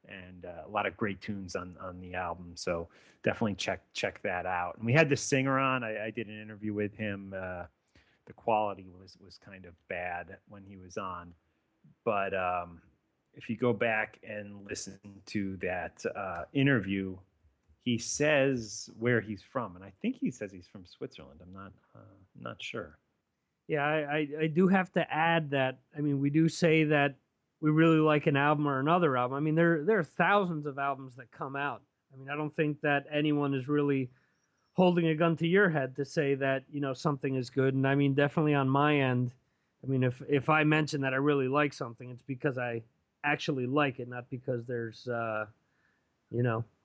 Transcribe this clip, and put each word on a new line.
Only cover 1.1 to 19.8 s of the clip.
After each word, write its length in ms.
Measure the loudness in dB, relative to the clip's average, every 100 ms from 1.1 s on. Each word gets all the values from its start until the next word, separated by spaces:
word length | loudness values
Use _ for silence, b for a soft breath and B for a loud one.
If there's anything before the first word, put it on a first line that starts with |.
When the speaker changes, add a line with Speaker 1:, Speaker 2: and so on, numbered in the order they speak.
| -4
Speaker 1:
tunes 360 | -8 -10 -6 -8
on, 200 | -10 -12
on 200 | -14 -12
the 140 | -10
album. 380 | -6 -6 -6 -12
So 340 | -10 -4 -4 -4 b b b
definitely 320 | -2 0 -2 -2
check, 260 | -4 -6 _
check 300 | -6 -6 -4
that 240 | -4 -4 -2
out. 300 | -2 -4 -4
And 100 | 2
we 60 |
had 160 | 4 4
the 80 | 2
singer 420 | 0 0 2 0
on. 240 | 0 -2
I, 240 | -4 -6 -6
I 40 |
did 180 | -8 -10
an 120 | -12
interview 320 | -14 -8 -4
with 220 | -2 -2
him. 400 | -4 -6 -6 -8 -10
Uh, 280 | -8 -8 -12 _ _ b b b -20
the 60 |
quality 540 | -10 0 0 0 -4 -14
was, 300 | -20 -20 -20
was 160 | -20 -20
kind 280 | -20 -20 -20
of 80 | -20 _
bad 500 | -6 -6 -6 -10 -16 _
when 140 | -20
he 140 | -18 -20
was 200 | -14 -10
on. 380 | -8 -10 -14 -20 _ _ _ _ _ _
But, 280 | -2 0 0
um, 480 | -2 -2 -2 -6 -14 _ _ _ _ _
if 160 | -20 -10
you 60 | 0
go 160 | 0
back 440 | 2 0 0 -2 -8 -12
and 380 | -10 -10 -14 -12
listen 320 | -10 -10 -14 -20 -20 -8
to 300 | -4 -4 -4
that, 440 | -4 -4 -6 -6 -8 -6
uh, 280 | -8 -8 -4
interview, 640 | 2 4 4 2 -2 -4 -8 -16 _ _ _ _ _
he 160 | -4 -4
says 880 | -4 0 2 4 2 0 -6 -12 -14 -4
where 220 | 2 2
he's 220 | 0 -10
from. 340 | -8 -8 -8
And 80 | -12